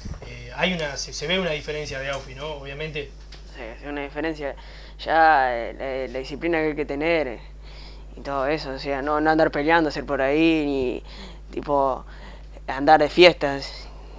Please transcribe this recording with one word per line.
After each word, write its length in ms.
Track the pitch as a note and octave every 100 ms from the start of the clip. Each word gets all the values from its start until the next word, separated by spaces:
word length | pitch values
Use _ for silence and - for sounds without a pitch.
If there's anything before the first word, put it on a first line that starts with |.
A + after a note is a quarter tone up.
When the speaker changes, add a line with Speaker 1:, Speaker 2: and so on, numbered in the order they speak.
| - - -
Speaker 1:
eh, 240 | A#2+ A#2+ B2
hay 160 | F3
una, 240 | F3 D3 C3+
se, 160 | -
se 140 | - D3+
ve 120 | F#3
una 120 | F3
diferencia 480 | D3+ D3 D3+ C#3+ C3+
de 100 | C3+
Aufi, 240 | C3+ B2+
¿no? 120 | C3 D3+
Obviamente. 560 | D3 C#3 C#3 D#3 D3 C#3+ - - - -
Speaker 2:
Sí, 80 | -
es 240 | A2+ A#2+ C#3
una 120 | D3
diferencia. 540 | C#3 C#3+ D#3+ D3+ C#3+ - - - - -
Ya, 500 | - D#3+ D#3+ C#3+ B2+ A#2
eh, 500 | A2 - C3+ C3 B2+
la, 40 |
la 60 | B2
disciplina 400 | C3 C#3 E3+ E3
que 100 | D#3
hay 60 | D3+
que 80 | C#3+
tener, 420 | C#3 D#3+ E3+ C3
eh, 120 | G#2+ - - - - - - - -
y 40 |
todo 260 | B2 C#3 C3+
eso, 240 | D#3 D3
o 80 | C3+
sea, 240 | D3 C#3
no, 180 | C#3+ D3+
no 100 | D#3
andar 200 | D#3+ D#3
peleando, 400 | D3+ D3 E3+ D#3
ser 140 | D3+
por 160 | B2+ C3+
ahí, 420 | C3+ D3+ E3 D#3+ D3
ni, 360 | C3+ B2+ - - - - - -
tipo, 500 | - - C#3+ C3+ B2+ - - - - - - -
andar 340 | C3 C#3+ D#3
de 80 | D3
fiestas. 800 | - F3 D#3 C#3+ C#3 - - - - -